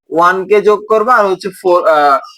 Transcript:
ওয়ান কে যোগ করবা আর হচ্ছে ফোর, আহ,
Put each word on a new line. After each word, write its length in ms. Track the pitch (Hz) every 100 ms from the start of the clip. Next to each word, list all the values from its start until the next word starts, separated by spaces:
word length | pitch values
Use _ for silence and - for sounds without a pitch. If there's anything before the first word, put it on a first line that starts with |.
| _
ওয়ান 260 | 156 170 190 185
কে 140 | 208
যোগ 160 | 196 208 208
করবা 240 | 220 214
আর 120 | 240 202
হচ্ছে 220 | 185 202 185
ফোর, 260 | 185 175 156
আহ, 300 | 151 147 - -